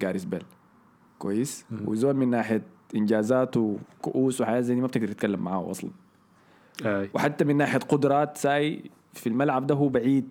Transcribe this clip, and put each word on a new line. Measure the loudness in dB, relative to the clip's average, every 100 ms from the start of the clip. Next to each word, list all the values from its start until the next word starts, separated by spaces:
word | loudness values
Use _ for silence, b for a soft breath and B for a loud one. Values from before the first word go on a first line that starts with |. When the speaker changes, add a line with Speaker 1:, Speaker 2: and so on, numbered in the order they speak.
Speaker 1:
جاريث | -4 -4
بيل. | -6 -8 -8 -20 _ _ _ _ _ _
كويس؟ | -4 -2 -2 -6 -12
Speaker 2:
مم. | -6 -4
Speaker 1:
وزول | 0 2
من | 2 2
ناحية | 0 0 -2 -2 -16 _ -2
إنجازات | 2 2 4 2 2 0
وكؤوس | 0 -2 -10 -10 -4 0 0 0
وحاجات | 0 0
زي | 0
دي | 0
ما | 0
بتقدر | -2 -4
تتكلم | -2 -2 -2
معاه | -2 -4 -4
أصلا. | -8 -10 -12 _ _ _ b b b b -6 -4
Speaker 2:
آي. | -2 -2
Speaker 1:
وحتى | 0 0 2
من | 2 2
ناحية | 2 0
قدرات | 0 2 4 4 0 0
ساي | 0 2 0 -4 -12 -20 _
في | -8 -4
الملعب | 0 2 2 0
ده |
هو | 2 2
بعيد | 2 2 2 0